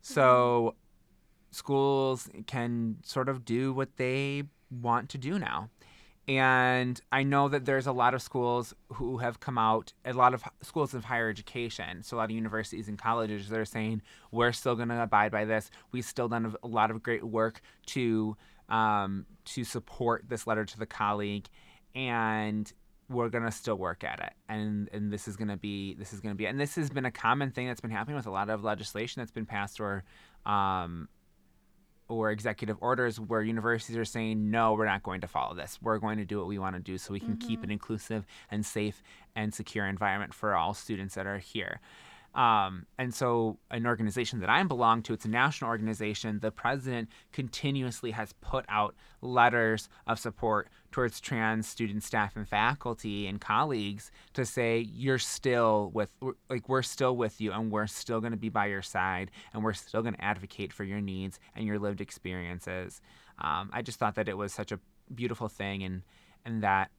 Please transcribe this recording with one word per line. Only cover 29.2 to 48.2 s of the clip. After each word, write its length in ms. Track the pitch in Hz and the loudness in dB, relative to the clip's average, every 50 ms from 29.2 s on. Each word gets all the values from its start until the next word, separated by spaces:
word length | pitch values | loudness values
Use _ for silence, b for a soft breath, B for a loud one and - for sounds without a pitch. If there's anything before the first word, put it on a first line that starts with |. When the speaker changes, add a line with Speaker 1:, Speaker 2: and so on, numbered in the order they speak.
| 120 110 _ 117 | -10 -8 _ -8
Speaker 1:
been 60 | 110 | -8
passed 320 | - 110 101 101 98 - - | -4 -4 -4 -4 -4 -6 -6
or, 220 | 110 101 98 98 92 B B B B B B B - | -4 -2 -2 -4 -6 B B B B B B B -2
um, 640 | 104 104 101 98 95 95 92 87 85 85 85 78 - _ _ _ _ _ _ _ _ _ _ _ _ _ _ _ _ _ _ _ | 0 2 2 4 2 2 0 -2 -4 -6 -10 -10 -12 _ _ _ _ _ _ _ _ _ _ _ _ _ _ _ _ _ _ _
or 220 | - 117 113 110 107 | -6 -2 0 2 2
executive 460 | 107 110 104 117 107 - 120 107 107 95 | 0 0 -2 -4 -4 -2 -4 -4 -4 -2
orders 400 | - 120 127 123 123 120 104 107 | 0 0 2 2 2 0 0 -4
where 200 | 110 - 117 110 | -4 0 0 2
universities 540 | 107 110 113 113 107 117 117 110 - - 113 | 2 2 0 0 2 2 2 0 0 -4 -4
are 160 | 117 113 - - | -4 -4 -2 -2
saying, 340 | 117 113 110 110 107 107 107 | -2 -2 0 0 2 2 2
"No, 220 | 107 117 113 110 107 | 4 4 6 6 6
we're 180 | 107 110 107 95 | 4 4 2 2
not 60 | 101 | 0
going 200 | - 104 92 92 | -2 -4 -6 -6
to 60 | - | -6
follow 280 | - - 78 64 - 82 | -4 -2 -2 -2 -2 -4
this. 240 | 87 71 - - - | -8 -10 -10 -10 -6
We're 160 | - 113 110 107 104 | 0 0 0 2 0
going 120 | 107 107 | -2 -2
to 80 | 107 101 | -2 -4
do 140 | 87 104 104 | -2 -4 -4
what 80 | 90 | -2
we 120 | 90 104 98 | -2 -4 -2
wanna 220 | 95 95 92 90 | -2 -4 -4 -6
do 160 | 87 - 92 | -6 -6 -8
so 160 | 90 - - 98 | -8 -6 -6 -8
we 80 | 98 | -6
can 160 | 113 113 104 | -4 -4 -4
keep 220 | - - 120 113 113 | -4 -2 -4 -4 -4
Speaker 2:
Mm-hmm. 40 | 113 | -4
Speaker 1:
an 80 | 98 | -6
inclusive 540 | 107 104 - - 110 107 - - 113 107 98 B B B B B | -6 -6 -4 -6 -6 -6 -4 -4 -6 -6 -6 B B B B B
and 160 | 104 104 104 | -4 -4 -4
safe 360 | - - 110 104 107 104 - B B B B B B _ | -2 -2 -2 -2 -2 -4 -8 B B B B B B _
and 200 | 113 107 107 104 | -2 -2 -2 -2
secure 320 | - 107 - - 110 101 | -6 -10 -6 -4 -2 -2
environment 460 | 98 98 90 107 101 95 101 101 60 - | 0 0 0 2 0 2 0 -4 -6 -8
for 200 | - - 107 98 | -2 0 2 2
all 200 | 85 80 90 104 | 4 2 0 -2
students 420 | - - - 113 95 98 95 - | -4 -6 -6 -6 -6 -6 -6 -6
that 100 | 98 95 | -6 -4
are 140 | 98 101 98 - - - | -4 -6 -6 -8 -6 -6
here." 260 | 110 92 - - - B B B B B B B B B B - | -6 -6 -4 -8 -10 B B B B B B B B B B 2
Um, 520 | - 127 117 110 104 98 95 95 90 - _ _ | 4 6 6 8 6 4 2 -2 -8 -12 _ _
and 160 | - 127 123 117 | -4 -4 -4 0
so 460 | - 135 123 120 117 113 110 107 - _ _ | 0 2 4 4 4 4 2 0 -4 _ _
an 140 | - 117 117 | -4 -2 2
organization 540 | 120 120 107 117 104 95 123 120 - - 113 | 2 2 2 2 0 0 0 -2 -2 -2 -2
that 100 | 90 98 | 4 6
I 140 | 117 160 190 | 6 6 6
belong 400 | 180 147 120 120 113 113 117 110 | 4 2 4 6 6 6 4 2
to, 100 | - 113 | -2 -4
it's 120 | 104 - | -2 -2
a 40 | 110 | 0
national 400 | 107 120 131 143 143 - 135 117 | 4 4 4 4 2 0 -2 -2
organization, 720 | 117 107 107 110 110 101 110 107 104 - - 110 104 104 | 0 0 0 -2 -2 -2 -2 -4 -4 -4 -4 -4 -4 -2
the 100 | - 110 | -2 -4
president 600 | - - - 120 135 139 127 131 127 117 113 113 B B B B - | -4 0 0 0 0 0 -2 -4 -4 -4 -6 -8 B B B B -6
continuously 800 | - 135 117 - - - 139 139 139 131 127 117 - - 120 | -6 -6 -6 -6 -4 -2 0 0 0 -2 -2 -4 -4 -6 -6
has 200 | 107 117 | -4 -4